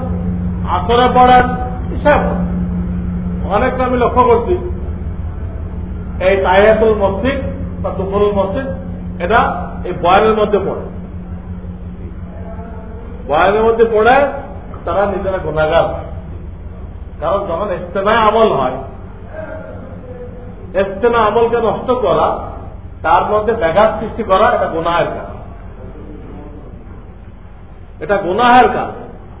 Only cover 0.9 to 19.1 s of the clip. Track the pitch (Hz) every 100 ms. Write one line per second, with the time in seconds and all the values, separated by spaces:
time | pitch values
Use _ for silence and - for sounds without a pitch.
0.9 | 240 247 247 247 247 247 - - - -
1.9 | - 294 269 - - - - - - -
2.9 | - - - - - - 202 254 254 254
3.9 | 247 233 247 247 233 185 180 - - -
4.9 | - - - - - - - - - -
5.9 | - - - 185 190 185 185 214 214 220
6.9 | 208 196 196 - 190 - - - - 185
7.9 | 180 185 202 208 196 180 180 175 175 -
8.9 | - - - 180 233 - - - - 180
9.9 | - 170 196 220 214 208 202 156 117 -
10.9 | - - - - - - - - - -
11.9 | - - - - - - - - - -
12.9 | - - - 139 151 180 214 226 226 214
13.9 | 214 226 269 285 - - - - - 175
14.9 | 185 202 180 185 185 156 156 156 165 -
15.9 | - - - - - - - - - -
16.9 | - - - 156 196 196 170 202 175 -
17.9 | 196 196 233 214 220 220 147 127 127 -
18.9 | - -